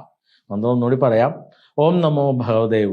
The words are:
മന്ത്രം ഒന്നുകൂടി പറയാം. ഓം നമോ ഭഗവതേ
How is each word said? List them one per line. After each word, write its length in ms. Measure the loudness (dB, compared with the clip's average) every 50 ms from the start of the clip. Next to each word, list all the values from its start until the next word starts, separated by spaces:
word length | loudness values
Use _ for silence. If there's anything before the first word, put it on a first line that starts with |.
| -12 -14 _ _ _ _ _ _ _ _
മന്ത്രം 220 | -8 -6 -2 -2 0
ഒന്നുകൂടി 240 | 0 0 0 0 0 2
പറയാം. 280 | 2 2 2 2 0 -2 -6 -16 -20 _ _ _ _ _ 0 0
ഓം 120 | 2 2 2 0
നമോ 200 | 0 0 0 0 0 0 -2
ഭഗവതേ 400 | -2 0 0 0 0 0 0 0 0 0